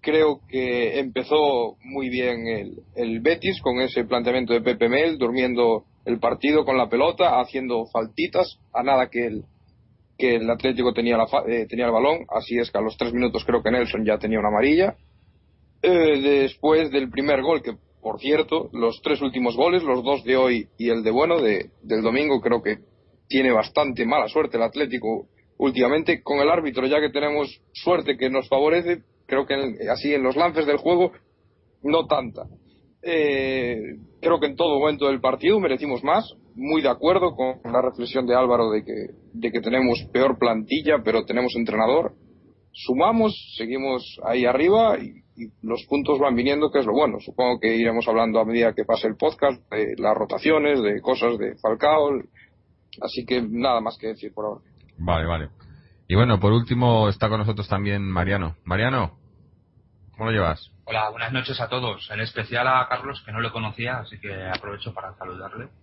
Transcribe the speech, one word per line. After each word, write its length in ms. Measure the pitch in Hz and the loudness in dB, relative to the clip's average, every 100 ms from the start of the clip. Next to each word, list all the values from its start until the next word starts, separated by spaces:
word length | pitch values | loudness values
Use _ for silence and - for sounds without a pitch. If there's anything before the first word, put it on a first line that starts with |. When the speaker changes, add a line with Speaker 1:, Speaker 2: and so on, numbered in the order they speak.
Speaker 1:
Creo 400 | - 156 156 139 - | 2 2 2 0 -6
que 500 | 131 127 123 117 131 | -4 -2 0 0 -2
empezó 760 | 135 131 123 151 147 131 113 - | -4 -6 0 2 2 0 -2 -6
muy 260 | 127 135 131 | -14 -8 -6
bien 380 | 123 123 120 113 | -2 -2 -4 -4
el, 240 | 110 101 - - - | -6 -8 -14 -16 -6
el 240 | 120 113 | -4 0
Betis 400 | 123 170 185 190 | 2 2 -2 -2
con 180 | 139 123 | -2 0
ese 240 | 127 123 | 0 -2
planteamiento 480 | 113 123 120 127 117 | -2 -2 0 0 0
de 100 | 117 | 0
Pepe 280 | 113 113 117 | 0 2 2
Mel, 280 | 131 165 156 | 2 0 0
durmiendo 680 | 123 127 127 120 117 113 _ _ - | -2 0 -2 2 2 2 _ _ -4
el 140 | 117 | -2
partido 460 | 120 120 139 151 147 | 0 0 2 2 2
con 120 | 131 | 0
la 120 | 117 | 2
pelota, 500 | 120 151 170 175 123 | 2 2 4 2 2
haciendo 460 | 123 135 131 120 113 | 0 -4 -4 -4 -2
faltitas, 760 | 117 110 110 160 175 180 - _ | -4 -6 -4 -2 0 -2 -4 _
a 80 | 117 | -4
nada 280 | 127 135 127 | 2 2 2
que 180 | 120 120 | -2 -4
el, 160 | 107 - _ _ _ _ _ _ _ | -6 -12 _ _ _ _ _ _ _
que 180 | 131 117 | 2 2
el 140 | 113 | 0
Atlético 420 | 117 131 120 123 | 0 0 0 0
tenía 240 | 120 117 117 | 0 0 2
la 100 | 113 | 2
fa-, 160 | 139 - | 0 0
eh, 200 | 117 110 | -2 -4
tenía 160 | 120 120 | -2 0
el 60 | |
balón, 340 | 113 135 170 - | 2 2 0 -2
así 280 | 110 - 120 | -6 -2 -4
es 140 | 120 | -2
que 60 | 101 | -2
a 40 | |
los 160 | 110 - | -4 -4
tres 160 | 120 | -4
minutos 320 | 120 123 113 - | 0 -2 -2 -2
creo 160 | 120 | 0
que 100 | 107 | 0
Nelson 320 | 123 117 107 110 | 0 -2 -2 0
ya 120 | 104 | 0
tenía 220 | 107 110 | 0 -2
una 100 | 104 | 0
amarilla. 460 | 104 135 156 190 - _ _ _ _ _ _ _ _ | 2 2 4 2 -2 _ _ _ _ _ _ _ _
Eh, 380 | 175 175 160 143 139 143 | 2 4 4 2 4 4
después 500 | 135 - 151 156 156 | 2 0 2 2 2
del 180 | 135 131 | 0 -2
primer 320 | 117 143 139 | -4 0 0
gol, 200 | 135 160 | 2 -2
que 160 | - 110 _ _ | -2 -12 _ _
por 180 | 107 107 | -10 -8
cierto, 500 | 131 151 156 160 - | 0 0 2 -2 -4
los 280 | 120 117 113 | -2 -2 -2
tres 200 | 151 139 | -4 -2
últimos 340 | 139 127 123 117 | -2 -2 -2 2
goles, 280 | 160 180 | 2 2
los 200 | 160 127 | 0 -2
dos 200 | 123 139 | 0 -2
de 120 | 117 131 | 2 2
hoy 320 | 131 120 101 _ | 2 0 -4 _
y 120 | 117 | 0
el 140 | 113 | 0
de, 80 | 110 | 0
bueno, 280 | 117 160 170 | 2 2 2
de, 320 | 120 101 - _ | 2 0 -4 _
del 180 | 107 110 | -4 0
domingo, 400 | 110 123 151 135 | 0 0 0 0
creo 200 | 120 117 | 2 0
que 180 | 98 107 - _ _ _ _ | -2 -6 -10 _ _ _ _
tiene 220 | 135 131 | 0 4
bastante 540 | 113 107 - 143 120 117 | 2 2 0 -2 -2 0
mala 220 | 143 110 | 0 0
suerte 300 | 156 147 120 | -2 -2 0
el 60 | |
Atlético 640 | 113 139 143 123 110 110 - _ _ _ | -2 -2 -4 -4 -6 -6 -10 _ _ _
últimamente, 680 | 139 127 123 151 160 165 | -2 2 2 2 0 -2
con 160 | - 143 | -2 0
el 100 | 143 | 2
árbitro, 380 | 175 156 123 131 | 2 0 -2 0
ya 120 | 151 | 2
que 100 | 151 | 0
tenemos 520 | 143 147 147 139 - _ | -2 -2 -2 -4 -10 _
suerte 440 | - - 160 139 123 | -6 0 0 0 -2
que 120 | 131 | 0
nos 200 | 135 - | -2 0
favorece, 540 | 135 151 170 170 170 _ _ - | 2 4 2 0 -4 _ _ -4
creo 200 | 135 135 | -2 0
que 80 | |
en, 360 | 139 135 104 104 | -2 -2 -6 -4
así 240 | 127 139 | -2 0
en 100 | 143 | 2
los 120 | 131 131 | 2 2
lances 300 | 175 156 147 | 2 2 0
del 120 | 143 | 0
juego, 340 | 160 175 175 - _ _ _ _ _ _ | 2 2 2 -2 _ _ _ _ _ _
no 240 | 143 160 151 | 0 0 2
tanta. 400 | 143 127 - - - _ _ _ _ | -2 -2 -12 -18 -20 _ _ _ _
Eh, 760 | 170 165 147 139 135 131 123 117 98 76 - _ | -2 0 2 0 -2 -2 -4 -6 -8 -12 -20 _
creo 200 | 165 165 | 0 2
que 80 | 143 | 0
en 80 | 135 | 0
todo 220 | 170 143 | 0 2
momento 280 | 151 147 139 | 2 2 0
del 140 | 135 | 2
partido 380 | 127 127 165 214 | 0 0 2 2
merecimos 420 | 175 131 147 123 | 2 -2 -2 -4
más, 300 | 135 185 226 - _ 113 | 0 0 -2 -14 _ -12
muy 260 | 139 156 | -2 0
de 80 | 139 | 2
acuerdo 460 | 120 160 185 175 131 | 0 2 2 2 -2
con 360 | 131 127 120 | -4 -4 -4
la 100 | 120 | 0
reflexión 440 | 127 123 120 135 123 | -2 -4 -4 -2 2
de 100 | 123 | 2
Álvaro 360 | 127 120 113 | 4 4 2
de 120 | 107 | 0
que, 300 | 107 110 104 - - | -4 -10 -10 -14 -16
de 200 | 113 117 | -6 -2
que 100 | 117 | -2
tenemos 420 | 110 127 127 117 - | 0 2 2 0 -2
peor 260 | 120 135 117 | 2 2 2
plantilla, 680 | 120 110 107 143 151 147 110 | 0 0 -2 -2 2 2 2
pero 180 | 110 | 0
tenemos 320 | - 120 123 120 | 0 -2 -2 -2
entrenador. 600 | 113 107 110 143 - - _ _ _ _ _ | -2 0 2 2 0 -8 _ _ _ _ _
Sumamos, 840 | - - 131 180 226 220 208 - - | -16 -4 2 4 4 2 0 -14 -10
seguimos 600 | 113 131 135 127 123 - - | -6 -4 -2 -4 -6 -8 -2
ahí 200 | 123 123 | 2 2
arriba 520 | 127 165 214 226 - | 2 4 4 4 2
y, 260 | 117 - _ - | -4 -16 _ -18
y 160 | 113 _ | -18 _
los 220 | 110 117 - | -8 -8 -2
puntos 320 | 143 139 143 | -2 0 2
van 160 | 143 120 | 2 2
viniendo, 360 | 127 143 151 | 0 0 2
que 80 | 147 | 0
es 60 | 117 | 2
lo 80 | |
bueno. 260 | 117 147 104 | 2 2 -2
Supongo 400 | - - 127 123 | -10 -2 0 2
que 160 | 113 113 | 0 2
iremos 320 | 117 113 113 | 2 0 0
hablando 320 | 113 117 110 | 2 2 2
a 60 | 110 | 2
medida 280 | 117 117 | 2 2
que 120 | 104 110 | 0 -2
pase 220 | 113 143 | 0 0
el 80 | 104 | 0
podcast 460 | 156 156 143 123 _ | -2 2 0 0 _
de 240 | 107 107 - | -4 -4 -2
las 180 | 104 107 | 0 0
rotaciones, 680 | 104 - 147 156 147 139 | -2 0 2 2 4 2
de 200 | 107 104 | 2 0
cosas 360 | - 127 120 117 | -2 0 0 0
de 180 | 107 - | -4 -2
Falcao, 480 | 110 113 147 156 143 135 - _ _ _ _ _ _ - | -2 2 2 4 2 0 -6 _ _ _ _ _ _ -10
así 240 | 107 131 120 | -8 -8 -2
que 160 | 123 | -2
nada 380 | 113 117 131 120 | -2 -2 0 0
más 160 | 113 - | -2 -6
que 80 | 110 | -10
decir 260 | 107 104 | -8 -12
por 120 | 95 107 | -8 -8
ahora. 160 | 101 _ _ - - | -8 _ _ -20 -8
Speaker 2:
Vale, 280 | 85 82 82 | -2 0 0
vale. 240 | 85 73 - - - - _ _ | -4 -6 -14 -20 -20 -20 _ _
Y 80 | 90 | 2
bueno, 240 | 120 104 | 4 4
por 120 | 101 | 4
último 560 | 113 117 120 123 117 107 | 4 2 0 4 4 2
está 220 | 98 113 | 0 -2
con 100 | 107 | 0
nosotros 300 | 104 107 104 | -2 -4 -4
también 340 | 98 101 101 | -4 -2 -2
Mariano. 540 | 98 92 92 101 85 82 - | -2 -2 0 0 -2 -8 -4
Mariano, 520 | 92 117 131 90 - _ _ _ _ _ _ _ _ - | -2 0 0 -4 -8 _ _ _ _ _ _ _ _ -20
¿cómo 140 | - 113 | -8 -2
lo 60 | |
llevas? 400 | 110 87 76 - _ - | 0 0 -2 -10 _ -8
Speaker 3:
Hola, 240 | 113 107 | -4 -4
buenas 220 | 113 117 | -6 -6
noches 300 | 131 127 127 | -6 -6 -8
a 80 | 117 | -6
todos, 400 | 127 123 95 - | -4 -4 -8 -10
en 80 | 107 | -8
especial 480 | 113 - 107 120 127 | -8 -8 -6 -2 2
a 200 | 131 127 | 2 0
Carlos, 320 | 123 131 139 - | -4 -6 -12 -10
que 60 | |
no 80 | 107 | -6
le 120 | 117 | -6
conocía, 480 | 113 110 104 120 127 | -6 -8 -8 -8 -8
así 200 | 104 104 | -10 -16
que 120 | 101 95 92 | -14 -10 -8
aprovecho 460 | 92 104 101 117 | -8 -10 -12 -12
para 220 | 98 95 95 | -12 -14 -14
saludarle 540 | 92 92 95 107 131 _ | -16 -14 -14 -14 -18 _